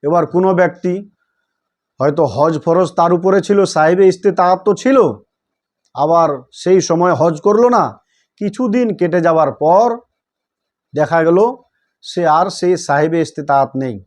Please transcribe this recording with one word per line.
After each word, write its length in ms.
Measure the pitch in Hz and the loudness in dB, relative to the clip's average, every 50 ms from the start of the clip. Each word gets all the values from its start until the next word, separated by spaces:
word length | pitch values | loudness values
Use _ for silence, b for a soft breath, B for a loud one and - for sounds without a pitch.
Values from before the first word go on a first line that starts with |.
| - | -2
এবার 200 | 143 165 175 160 131 | 0 0 0 -2 0
কোনো 220 | - 170 185 190 185 | -2 0 0 2 2
ব্যক্তি 400 | 175 180 170 175 - - 180 180 196 202 202 _ _ _ _ _ _ _ _ _ _ _ _ _ _ _ _ _ _ | 2 0 0 -2 -6 -6 -6 -6 -6 -8 -14 _ _ _ _ _ _ _ _ _ _ _ _ _ _ _ _ _ _
হয়তো 240 | 131 147 143 160 160 | -2 -2 0 0 -2
হজ 280 | 131 98 117 147 160 165 147 | -2 0 0 0 0 0 -2
ফরজ 280 | - 170 165 180 185 156 - | -2 0 0 0 0 -2 0
তার 160 | - 170 170 180 | -2 0 2 0
উপরে 260 | 175 175 190 190 196 | 0 0 0 0 0
ছিল, 180 | - - 202 202 196 | 0 0 0 0 0
সাহেবে 420 | - - 165 156 156 180 185 196 190 | 0 0 0 2 2 2 4 4 2
ইস্তেতাআত 520 | 185 - - 202 175 - 180 180 185 185 185 | 2 2 -2 -2 0 2 2 2 2 0 0
তো 60 | 214 202 | -2 -2
ছিল, 240 | - - 247 269 269 214 151 107 101 _ _ _ _ _ _ _ _ _ _ _ _ _ _ _ | 0 0 2 2 4 2 2 0 -6 _ _ _ _ _ _ _ _ _ _ _ _ _ _ _
আবার 340 | 127 143 151 165 170 165 151 143 131 123 _ | -4 -2 0 2 2 2 0 -2 -6 -12 _
সেই 280 | _ - - 180 185 190 | _ -8 -2 2 2 2
সময় 320 | 170 - 170 165 175 180 170 | 2 0 -2 0 2 0 0
হজ 220 | 120 156 170 165 156 | 2 0 -2 -2 -2
করল 220 | - 202 208 214 240 247 | -2 0 2 2 2 2
না, 140 | 240 220 165 123 104 _ _ _ _ _ _ _ _ _ | 2 2 0 -2 -6 _ _ _ _ _ _ _ _ _
কিছুদিন 460 | 208 202 202 - 254 240 202 247 247 226 190 | -8 -8 -6 -4 -4 -2 -2 -2 -2 -2 -2
কেটে 240 | - - 175 160 180 | -2 -4 -2 -2 0
যাওয়ার 300 | 165 170 165 160 156 139 | 0 2 2 2 0 -2
পর 360 | - - - 156 170 190 226 240 233 240 _ _ _ _ _ _ _ _ _ _ _ _ _ _ _ _ _ _ - | -2 -2 0 2 2 2 2 0 -2 -6 _ _ _ _ _ _ _ _ _ _ _ _ _ _ _ _ _ _ -4
দেখা 260 | 139 151 135 165 165 160 | -4 -2 0 0 0 2
গেল 160 | 165 170 190 214 240 262 - _ _ _ _ _ _ _ _ | 2 2 2 2 0 -2 -8 _ _ _ _ _ _ _ _
সে 200 | _ - - 185 175 160 | _ -12 -6 -2 0 2
আর 200 | 151 160 175 - | 2 2 0 -2
সেই 280 | - - - 175 180 165 | -4 -4 -2 -2 -2 -2
সাহেবে 440 | 175 - 143 143 151 160 160 170 | -2 -2 -2 0 0 0 0 -2
ইস্তেতাআত 500 | 160 151 - - 147 147 143 139 135 131 - | -4 -4 -6 -14 -4 0 0 0 0 0 -4
নেই 200 | 131 135 131 110 101 92 | -8 -8 -8 -10 -12 -16